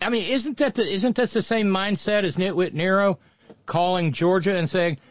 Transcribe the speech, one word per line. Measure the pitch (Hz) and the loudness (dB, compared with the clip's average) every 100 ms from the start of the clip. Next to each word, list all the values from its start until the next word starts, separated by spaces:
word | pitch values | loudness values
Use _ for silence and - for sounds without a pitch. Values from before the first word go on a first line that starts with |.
I | 214 | -2
mean, | 240 | -2
isn't | 185 262 262 247 | 0 -2 -2 -2
that | 285 | -2
the, | 220 | 0
isn't | 190 190 240 233 | -2 0 0 0
that | 240 | 0
the | 226 | -2
same | - 226 208 | -2 0 2
mindset | 190 202 196 - 208 | 0 0 -2 0 0
as | 185 143 | 0 0
Nitwit | 185 165 180 | -2 0 -2
Nero | 151 180 190 202 185 _ _ - - - | 0 0 2 2 0 _ _ -20 -18 -4
calling | 165 180 180 165 | 0 0 2 0
Georgia | 131 170 185 175 185 | 0 2 2 2 0
and | 165 | 0
saying, | 185 170 147 - | 0 0 -2 -10